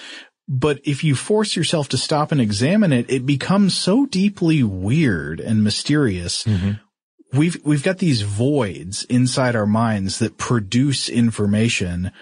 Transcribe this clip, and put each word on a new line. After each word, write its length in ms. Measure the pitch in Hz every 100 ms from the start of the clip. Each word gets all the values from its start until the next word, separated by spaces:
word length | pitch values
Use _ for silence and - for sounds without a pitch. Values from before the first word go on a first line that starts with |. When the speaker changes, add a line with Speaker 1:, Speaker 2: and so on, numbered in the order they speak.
| - - - _ -
Speaker 1:
But 360 | 131 151 139
if 220 | - 139 160
you 100 | 131
force 400 | - 214 208 -
yourself 320 | 156 165 139
to 80 | 131
stop 360 | - 147 151
and 80 | 147
examine 500 | 110 101 131 208 196
it, 180 | 127 120
it 160 | 135 131
becomes 520 | 139 - 196 196 -
so 280 | - 226 277
deeply 540 | 185 202 202 170 156
weird 800 | 117 92 95 147 143 87 73 82
and 240 | - 110
mysterious. 800 | 104 - - 147 131 90 87 -
Speaker 2:
Mm-hmm. 280 | 113 98 98 107 _ _ _ _ _ 131
Speaker 1:
We've, 220 | 165 170 143
we've 180 | 147
got 140 | 190 185
these 240 | 180 120
voids 840 | 101 101 131 147 107 78 85 101 -
inside 500 | 123 127 139 127 117
our 100 | 104
minds 540 | 107 117 104 95 -
that 180 | 113 -
produce 720 | - 123 98 120 143 131 -
information 1000 | 120 117 110 101 107 117 - 90 87 95 -